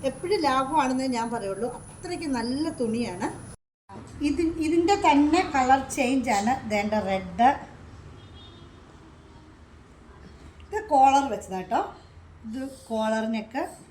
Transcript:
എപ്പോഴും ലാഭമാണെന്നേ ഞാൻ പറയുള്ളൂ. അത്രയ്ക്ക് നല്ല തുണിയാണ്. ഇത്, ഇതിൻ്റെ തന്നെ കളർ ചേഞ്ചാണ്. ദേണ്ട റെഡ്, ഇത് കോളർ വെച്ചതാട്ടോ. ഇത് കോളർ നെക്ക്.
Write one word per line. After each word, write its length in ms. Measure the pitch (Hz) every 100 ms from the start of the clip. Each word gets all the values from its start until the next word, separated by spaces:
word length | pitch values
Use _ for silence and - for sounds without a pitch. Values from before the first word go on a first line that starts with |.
| 269
എപ്പോഴും 300 | - 349 403
ലാഭമാണെന്നേ 600 | 294 262 269 311 262 262 262
ഞാൻ 120 | 240 233
പറയുള്ളൂ. 340 | 226 196 190 240 - -
അത്രയ്ക്ക് 360 | - 349 349 320 247
നല്ല 280 | 226 262 320 -
തുണിയാണ്. 480 | 233 226 220 180 247 - - - _ _ _ - - - 294
ഇത്, 140 | 285 330 339 311
ഇതിൻ്റെ 300 | 339 339 - 320
തന്നെ 340 | 285 294 339 370
കളർ 260 | 269 254 269 262 -
ചേഞ്ചാണ്. 560 | 247 269 240 202 214 262 220
ദേണ്ട 220 | 208 208 214 190
റെഡ്, 400 | 190 185 175 247 - - - - - - - - - - - - - - - - - - - - - - 78 - - - - 78 - - - -
ഇത് 120 | 415 427
കോളർ 320 | 285 269 277 269
വെച്ചതാട്ടോ. 480 | 196 180 185 180 254 427 - - - - - 226
ഇത് 120 | 240 269 262 -
കോളർ 340 | 220 220 220 220 226
നെക്ക്. 280 | 208 269 359 - -